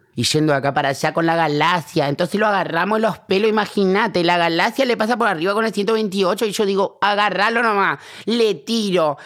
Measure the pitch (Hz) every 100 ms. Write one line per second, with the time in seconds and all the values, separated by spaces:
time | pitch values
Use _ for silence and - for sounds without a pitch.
0 | _ - 117 156 156 139 139 147 139 139
1 | 160 170 165 165 160 147 156 180 - 160
2 | 143 143 175 202 214 196 156 165 185 220
3 | 220 156 - 190 220 214 202 - 190 196
4 | 220 196 170 175 170 170 214 247 262 220
5 | 220 226 226 170 180 208 226 202 202 220
6 | 214 196 180 202 220 185 202 196 190 -
7 | 196 202 208 175 214 233 233 202 180 143
8 | - - - 233 220 165 - 226 208 175
9 | 156 139